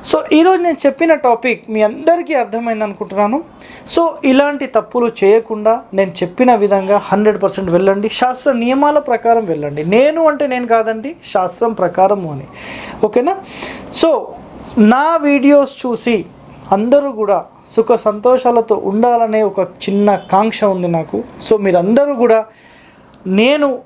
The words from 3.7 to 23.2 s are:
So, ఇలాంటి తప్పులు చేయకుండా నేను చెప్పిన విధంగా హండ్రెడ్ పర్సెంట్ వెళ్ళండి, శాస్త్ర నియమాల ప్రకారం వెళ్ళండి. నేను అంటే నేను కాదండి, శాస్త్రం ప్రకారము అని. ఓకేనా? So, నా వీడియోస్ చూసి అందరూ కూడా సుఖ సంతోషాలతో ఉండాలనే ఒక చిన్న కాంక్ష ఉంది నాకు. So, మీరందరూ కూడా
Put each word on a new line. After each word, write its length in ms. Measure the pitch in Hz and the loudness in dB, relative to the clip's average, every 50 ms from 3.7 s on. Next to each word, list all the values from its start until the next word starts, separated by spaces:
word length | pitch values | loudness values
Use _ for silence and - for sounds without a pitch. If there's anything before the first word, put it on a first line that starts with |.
| - - - - - | -20 -20 -12 -2 0
So, 100 | 339 339 330 294 - - | 0 0 0 -2 0 0
ఇలాంటి 400 | 269 262 269 285 285 285 285 277 | 2 4 4 2 2 -2 -4 -8
తప్పులు 460 | 262 - - 254 - - 247 240 226 226 - 202 | -2 -2 -2 -2 0 -4 -2 -2 -2 -2 2 4
చేయకుండా 580 | 196 214 226 226 - 226 214 208 220 226 247 - - 196 | 4 4 4 2 -2 -10 -2 0 0 0 0 -4 -6 -2
నేను 180 | 190 196 185 | -2 -2 -2
చెప్పిన 440 | 170 - 190 175 180 - 254 247 240 | -2 -6 -6 -6 0 2 2 4 4
విధంగా 420 | 214 202 202 202 196 190 190 202 | 4 2 2 0 0 2 0 0
హండ్రెడ్ 460 | 202 196 - 196 202 214 214 202 185 202 | 0 0 0 0 2 2 2 0 2 -2
పర్సెంట్ 260 | 185 190 - 196 175 | -2 -2 -2 -4 0
వెళ్ళండి, 400 | 165 180 190 190 196 202 208 220 | 0 2 2 2 0 0 -2 -4
శాస్త్ర 420 | - - 247 254 247 254 - 294 | -2 -2 -2 -2 -2 -2 -2 -2
నియమాల 480 | 254 233 233 240 262 269 285 294 302 294 | 0 0 0 0 0 2 2 2 2 0
ప్రకారం 460 | 285 277 240 226 - 233 233 233 220 | 0 0 -4 -2 2 2 2 2 0
వెళ్ళండి. 380 | 180 160 151 147 147 143 151 151 | -2 -4 -4 -4 -6 -6 -6 -2
నేను 440 | 170 202 226 269 294 311 330 330 | 0 2 2 2 2 2 2 0
అంటే 200 | 311 294 262 294 | 0 0 0 -4
నేను 200 | 277 254 247 247 | -4 -2 -4 -2
కాదండి, 480 | 226 226 226 220 220 220 220 220 277 349 - - - - | 0 0 0 0 -2 -4 -6 -8 -12 -14 -14 -18 -4 -2
శాస్త్రం 400 | 196 185 175 180 - 233 233 220 | -2 -2 -2 -2 -2 -2 -2 0
ప్రకారము 580 | 202 185 175 175 - 190 196 208 202 175 160 | -2 -2 -2 2 2 2 2 2 0 -4 -8
అని. 120 | 147 135 139 - - - - - - - - - - - - | -10 -10 -12 -16 -18 -18 -16 -16 -16 -14 -16 -16 -6 -4 -4
ఓకేనా? 300 | 208 208 247 247 330 381 381 - - - - - - - - - - - - - | 0 0 0 0 0 -4 -4 -10 -16 -14 -14 -12 -12 -12 -14 -16 -8 -2 0 2
So, 180 | 330 294 226 - - - - - - - - - - - | 2 2 0 -2 -8 -16 -18 -20 -20 -20 -20 -18 -6 2
నా 380 | - 214 214 240 269 294 320 339 | 4 4 6 6 4 2 2 0
వీడియోస్ 720 | 320 294 294 285 277 240 277 294 285 277 262 - - - | 0 2 2 2 4 4 6 6 6 4 2 -4 -8 -6
చూసి 400 | 247 226 220 - 240 233 196 - - - - - - - - - - | -6 -6 -4 -2 -2 -2 -2 -2 -8 -16 -20 -20 -20 -20 -20 -4 -2
అందరూ 400 | 190 196 220 240 269 285 285 277 | -2 0 2 2 2 2 2 0
కూడా 340 | 247 214 214 196 202 170 - - _ _ _ - | -4 -4 -2 0 0 -2 -2 -8 _ _ _ -4
సుఖ 240 | - 226 220 - 240 | -2 -2 2 2 0
సంతోషాలతో 880 | 220 - 214 208 208 208 247 254 254 254 247 240 233 226 226 214 190 - | 0 2 -2 -4 0 2 2 2 4 2 2 0 0 0 0 -2 -2 -2
ఉండాలనే 600 | 196 196 214 233 247 240 233 233 220 214 214 220 | -4 0 0 2 2 2 0 0 0 0 0 0
ఒక 160 | 196 196 202 | 0 -2 -4
చిన్న 560 | 185 180 - - - - 196 202 202 208 196 | -6 -6 -6 -10 -6 -4 0 2 2 2 0
కాంక్ష 480 | 180 - - 190 190 214 226 214 - 214 | 0 -2 0 0 0 0 0 -2 0 -2
ఉంది 240 | 202 190 185 180 | 0 0 -2 -2
నాకు. 360 | 175 170 160 156 156 - 208 247 - - - - - | -2 -2 -4 -4 -4 -8 -8 -8 -8 -14 -10 0 0
So, 80 | 220 | 0
మీరందరూ 560 | 208 196 196 175 175 175 196 226 262 285 294 285 | 2 2 2 2 2 2 2 2 2 2 0 0
కూడా 320 | 233 247 240 226 220 214 - _ _ _ - - - - - _ _ - - - - | 0 2 2 2 2 0 -4 _ _ _ -20 -20 -20 -20 -20 _ _ -20 -20 -20 -12